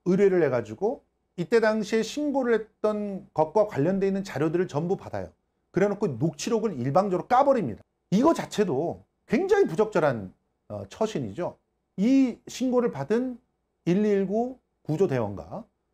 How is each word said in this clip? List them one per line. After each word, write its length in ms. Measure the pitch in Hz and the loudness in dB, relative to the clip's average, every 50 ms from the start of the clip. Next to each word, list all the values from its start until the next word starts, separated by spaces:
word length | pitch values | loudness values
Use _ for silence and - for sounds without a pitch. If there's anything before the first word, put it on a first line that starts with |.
| - | -2
의뢰를 380 | 175 185 190 208 196 185 180 160 | 0 2 4 4 4 4 4 4
해가지고 600 | 139 127 120 110 104 107 - 190 220 269 - - _ _ _ _ _ _ - | 2 2 0 -2 -4 -6 -4 -4 -4 -4 -6 -10 _ _ _ _ _ _ -8
이때 220 | 170 - 240 226 | -2 0 2 2
당시에 440 | 214 220 214 220 214 202 226 226 214 | 4 4 2 0 -2 0 0 0 0
신고를 500 | 220 - 294 294 294 254 269 254 240 226 | -2 -4 -4 -4 -2 -2 0 0 0 0
했던 720 | 214 220 - _ _ - 214 214 208 208 202 196 185 - - - | 0 -2 -6 _ _ -4 -2 -2 -2 -6 -8 -8 -10 -12 -6 -2
것과 340 | - 156 151 - 185 - - | 0 0 2 2 2 2 2
관련돼 380 | - 139 139 170 196 196 196 | 0 0 0 0 0 0 0
있는 180 | 196 190 196 190 | -2 -2 -2 -4
자료들을 440 | - - 139 147 160 156 175 185 - | -6 -4 -4 -2 -2 0 -2 -2 -2
전부 300 | - 143 165 175 190 - | -4 -4 -4 -2 -4 -6
받아요. 340 | - - - 101 92 85 - _ _ _ _ _ _ _ | -6 -8 -8 -8 -8 -10 -14 _ _ _ _ _ _ _
그래놓고 360 | - 165 190 208 202 202 - 190 | 0 0 2 2 0 0 -4 -4
녹취록을 720 | 131 110 143 165 - - - 226 233 220 196 226 180 127 | -2 -2 -2 -2 -2 -4 -4 -4 -2 -2 -2 -2 -4 -4
일방적으로 480 | 120 139 139 180 202 202 180 170 - - | -4 0 2 2 2 2 0 -4 -2 0
까버립니다. 540 | 240 247 277 277 269 247 175 120 98 - - _ _ _ _ _ | 2 4 4 4 2 2 0 -4 -6 -10 -14 _ _ _ _ _
이거 220 | 170 202 262 320 320 | 0 2 4 4 2
자체도 720 | - 151 - - - 208 180 139 127 165 170 113 - - _ _ _ _ | 2 -2 -6 -2 -2 -2 0 0 -2 -4 -4 -6 -10 -14 _ _ _ _
굉장히 400 | - - 262 370 370 427 403 381 | -2 0 0 2 4 4 4 4
부적절한, 680 | 226 160 156 214 214 - 185 160 143 127 113 95 92 - _ _ _ _ _ _ - | 4 2 0 0 0 0 2 2 2 0 -2 -6 -12 -14 _ _ _ _ _ _ -14
어, 160 | 104 104 101 - | -12 -12 -12 -12
처신이죠. 680 | - - 226 220 - 175 131 101 98 135 175 151 - _ _ _ _ _ _ _ _ - | -6 -4 -2 -2 -2 -4 -6 -6 -8 -8 -8 -8 -10 _ _ _ _ _ _ _ _ 0
이 400 | 190 240 269 269 269 247 208 - _ - | 2 4 6 6 4 4 0 -4 _ -14
신고를 440 | - - 262 262 240 247 240 240 | -8 -4 -2 0 2 2 0 0
받은 480 | - 135 139 139 208 233 254 262 247 - _ _ _ _ _ _ _ _ _ | -2 -4 -4 -2 0 0 0 -2 -6 -10 _ _ _ _ _ _ _ _ _
일일구 720 | 170 175 202 214 214 202 196 196 185 196 220 240 254 262 - _ _ _ _ _ | 0 2 2 2 2 2 2 0 0 0 -2 -2 -4 -6 -12 _ _ _ _ _
구조대원과 800 | - 151 156 196 165 139 123 113 101 101 87 76 87 123 185 233 _ _ _ _ _ | -4 -2 0 0 2 2 0 -2 -2 -6 -8 -12 -12 -14 -16 -16 _ _ _ _ _